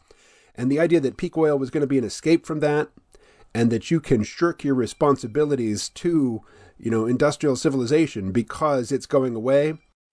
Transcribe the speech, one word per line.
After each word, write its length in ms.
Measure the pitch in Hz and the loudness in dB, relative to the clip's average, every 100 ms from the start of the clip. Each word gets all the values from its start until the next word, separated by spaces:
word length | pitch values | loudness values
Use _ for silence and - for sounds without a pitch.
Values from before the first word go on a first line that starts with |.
| _ _ _ _ _ | _ _ _ _ _
And 180 | - 123 | -6 -2
the 80 | 143 | 0
idea 200 | 170 165 | 2 2
that 180 | 131 - | 0 -4
peak 180 | 175 160 | -6 0
oil 220 | 156 143 | 2 2
was 100 | 127 | -2
gonna 180 | 160 139 | -2 0
be 120 | 135 | 0
an 60 | |
escape 420 | 110 - 156 165 - | -2 -4 2 2 0
from 140 | 156 | -2
that, 280 | 147 147 151 - _ - _ _ - | 0 0 -2 -10 _ -20 _ _ -10
and 160 | 113 117 | 0 2
that 200 | 113 - | 0 0
you 100 | 165 | -2
can 220 | - 123 | 2 0
shirk 420 | 104 - 170 170 | 0 -2 -2 -2
your 100 | 143 127 | -2 0
responsibilities 1120 | 110 - 147 135 117 123 151 139 113 101 - | -2 0 2 2 0 -2 0 0 -2 -4 -6
to, 500 | - 175 165 131 110 - - - - | -6 0 2 0 -2 -10 -20 -20 -10
you 120 | - | -2
know, 140 | 110 | 0
industrial 520 | 113 123 147 - 147 127 | 0 2 2 2 0 0
civilization 760 | 156 135 117 156 156 104 95 | 0 0 0 2 0 -2 -2
because 580 | 117 110 - 156 135 117 | -2 -2 -4 0 0 -2
it's 140 | 135 | -4
going 320 | - 143 131 113 | 0 0 0 -2
away, 380 | 120 139 151 156 _ _ _ | 2 2 2 -4 _ _ _